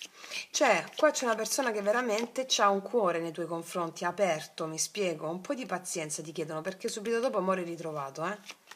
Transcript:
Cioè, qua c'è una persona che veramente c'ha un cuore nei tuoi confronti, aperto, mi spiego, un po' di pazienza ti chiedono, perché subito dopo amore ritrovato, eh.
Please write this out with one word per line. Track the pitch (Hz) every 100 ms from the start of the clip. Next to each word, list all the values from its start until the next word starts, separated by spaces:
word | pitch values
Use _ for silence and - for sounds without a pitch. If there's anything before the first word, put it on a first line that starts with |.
| - - - - -
Cioè, | - 277 180 - -
qua | 302
c'è | 285
una | 247
persona | 220 214 - 254
che | 208
veramente | 202 240 247 214 233 - 262
c'ha | - 208
un | 196
cuore | 190 240 185 165
nei | 165
tuoi | 160 165
confronti, | 170 165 185 165 160
aperto, | 175 175 190 156 151 - 160
mi | 160
spiego, | - 208 185 156 156
un | 180
po' | 185
di | 262 254
pazienza | 180 180 175 151 160
ti | 156
chiedono, | 165 156 156
perché | 170 190 233
subito | 220 208 233
dopo | 247 214
amore | 185 185
ritrovato, | 170 165 160 151 135 151 170
eh. | 208 196 - -